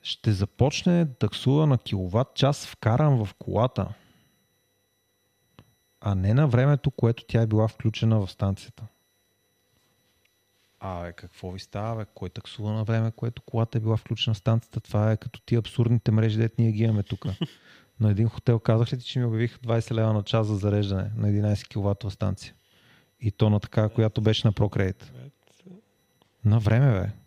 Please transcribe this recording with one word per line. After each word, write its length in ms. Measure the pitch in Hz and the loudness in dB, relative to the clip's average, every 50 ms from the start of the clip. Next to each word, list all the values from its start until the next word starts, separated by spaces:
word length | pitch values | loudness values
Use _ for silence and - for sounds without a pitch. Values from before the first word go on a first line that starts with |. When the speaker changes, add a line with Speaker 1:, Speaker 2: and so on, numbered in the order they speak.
| _ | _
Speaker 1:
Ще 300 | - - _ - 117 104 | -10 -10 _ 0 0 0
започне 720 | 92 101 - _ _ 120 139 - - - 185 175 175 170 | 0 -2 -4 _ _ 0 0 0 0 0 2 2 2 2
да 100 | 151 123 | 0 -2
таксува 520 | _ - - - - - 127 135 147 156 | _ -4 -4 -4 -2 0 0 2 2 4
на 120 | 151 135 117 | 2 2 0
киловатт-час 880 | _ - - 95 92 90 87 113 131 - _ - - 135 143 - - | _ -4 -6 -4 -4 -2 0 -2 -2 -2 _ 0 0 0 0 -2 -6
вкаран 580 | - - _ - 113 110 135 156 151 139 120 107 | -16 -16 _ 0 0 2 4 4 4 4 2 0
в 100 | 98 - | -2 -6
колата, 540 | _ - - 95 98 117 127 - - 95 87 104 _ _ _ _ _ _ _ _ _ _ _ _ _ _ _ _ _ _ _ _ _ _ _ _ _ _ _ _ _ _ _ _ - - _ _ _ _ _ _ _ | _ -10 -4 0 0 0 0 0 -4 -6 -6 -6 _ _ _ _ _ _ _ _ _ _ _ _ _ _ _ _ _ _ _ _ _ _ _ _ _ _ _ _ _ _ _ _ -20 -20 _ _ _ _ _ _ _
а 140 | - 107 101 | -4 -2 -2
не 200 | 95 92 98 110 | 0 2 2 2
на 120 | 131 156 147 | 2 2 4
времето, 420 | 113 120 127 143 147 135 - 143 | 4 2 4 2 2 2 0 -4
което 340 | - - - 117 117 - - | -2 0 0 0 0 -2 -6
тя 180 | _ - 117 117 | _ 0 0 0
е 40 | |
била 220 | 110 107 107 110 110 | 2 2 2 0 0
включена 520 | - _ - 113 107 - - 113 110 110 | -2 _ -4 -4 -2 0 0 2 2 2
в 100 | 98 92 | 0 -2
станцията. 560 | - _ - 98 98 - - - - - 110 107 _ _ _ _ _ _ _ _ _ _ _ _ _ _ _ _ _ _ _ _ _ _ _ _ _ _ _ _ _ _ _ _ _ _ _ _ _ _ | -6 _ -4 -4 -4 -4 -8 -20 -20 -20 -20 -20 _ _ _ _ _ _ _ _ _ _ _ _ _ _ _ _ _ _ _ _ _ _ _ _ _ _ _ _ _ _ _ _ _ _ _ _ _ _
Абе, 320 | - 98 92 87 87 87 87 | -12 -10 -10 -8 -10 -12 -12
какво 380 | - - 90 _ - - 92 | -16 -20 -20 _ -14 -14 -12
ви 100 | 90 95 | -12 -12
става, 360 | - _ - 101 104 113 117 | -14 _ -10 -8 -6 -6 -6
бе? 140 | 110 107 - _ | -8 -10 -12 _
Кой 140 | - - 110 | -12 -12 -12
таксува 440 | _ - - - - - 107 107 107 | _ -12 -16 -16 -14 -8 -6 -4 -2
на 120 | 110 110 | -2 -2
време, 280 | 101 113 113 113 113 110 | 0 0 0 0 0 -2
което 260 | - - 117 117 - _ | -4 -8 -8 -8 -10 _
колата 360 | - - 117 113 113 - 120 | -6 -2 -2 -2 0 -2 -2
е 20 | |
била 160 | 110 110 113 | 0 0 -2
включена 380 | 110 - - 117 110 - - 110 | -2 -2 -4 -4 -2 -2 -2 -2
в 40 | - | -2
станцията? 420 | _ 120 113 117 - _ - 110 | _ 0 0 0 0 _ -10 -10
Това 320 | - - - 104 107 110 110 | -10 -2 0 2 2 2 0
е 40 | |
като 240 | 107 - - - - | 0 -4 -10 -16 -16
тия 180 | _ - 120 117 | _ 0 0 0
абсурдните 520 | 110 - - - 117 113 120 117 - - | 0 -2 0 0 2 2 2 2 2 2
мрежи, 280 | 107 110 110 113 107 107 | 2 4 2 2 2 0
дето 160 | 113 110 _ - | 0 -2 _ 0
ние 140 | 117 113 107 | 0 2 2
ги 100 | 104 113 | 2 0
имаме 200 | 113 110 104 98 | 2 2 0 -2
тук. 240 | - - - - - 95 - 175 - - _ | -4 -6 -6 -6 -8 -6 -6 -8 -8 -8 _
Speaker 2:
<laughs> 400 | _ - - - _ _ _ _ | _ -20 -20 -20 _ _ _ _
Speaker 1:
На 100 | 113 107 | 2 2
един 180 | 101 95 113 113 | 4 2 2 0
хотел 300 | - - - - 120 110 | -2 -2 0 0 0 2
казах 340 | - - 113 110 117 - - | 2 2 2 2 2 0 -2
ли 60 | 123 | -8
ти, 60 | 123 | -8
че 140 | - - 131 | -6 -4 -2
ми 60 | 123 | -2
обявиха 340 | 120 110 110 117 117 - - - | -2 0 -2 -2 -2 -4 -8 -4
двайсет 300 | 117 117 117 113 - 117 | -2 -2 -2 -2 -2 -2
лева 200 | 113 110 110 110 | 0 0 2 0
на 100 | 107 101 | 0 -2
час 240 | - - 113 110 | 0 0 0 0
за 100 | 104 107 | 0 -2
зареждане 540 | 98 95 104 101 104 104 101 98 95 98 101 107 | 0 0 0 2 2 0 0 -2 -4 -4 -4 -4
на 120 | 110 107 104 | -2 -2 0
единайсет 400 | 101 104 104 104 104 101 - - | 0 0 0 0 -2 -2 -4 -8
киловатова 420 | - 110 98 101 101 - - 101 | -8 -4 -2 -2 -2 -2 -6 -12
станция? 440 | - _ - 98 98 - - - - _ _ _ _ _ _ _ _ _ _ _ _ _ | -8 _ -4 -4 -4 -6 -10 -20 -20 _ _ _ _ _ _ _ _ _ _ _ _ _
И 100 | - 107 | -6 -6
то 200 | - _ 107 107 | -2 _ 2 2
на 100 | 104 104 | 2 2
такава, 280 | - - - - 107 107 | -2 -2 -2 0 0 0
Speaker 2:
Да. 60 | - | 2
Speaker 1:
която 260 | - 113 107 - - | 0 0 2 0 0
беше 260 | 107 110 107 - - | 2 2 2 2 2
на 60 | 113 101 | 0 2
Прокредит. 600 | - 104 101 - - 101 92 90 _ - - 131 | 2 -2 -2 0 -2 -2 -2 -4 _ -14 -20 -20
Speaker 2:
Да. 160 | 123 123 139 _ _ _ _ _ _ _ 185 180 196 _ _ _ _ _ _ _ _ _ _ _ _ - | -20 -20 -20 _ _ _ _ _ _ _ -20 -20 -20 _ _ _ _ _ _ _ _ _ _ _ _ 2
Speaker 1:
На 140 | 107 104 117 | 2 2 4
време, 420 | 107 101 110 113 139 139 113 95 | 4 2 2 4 4 4 2 2
бе. 120 | 98 101 - - _ | -2 -4 -6 -10 _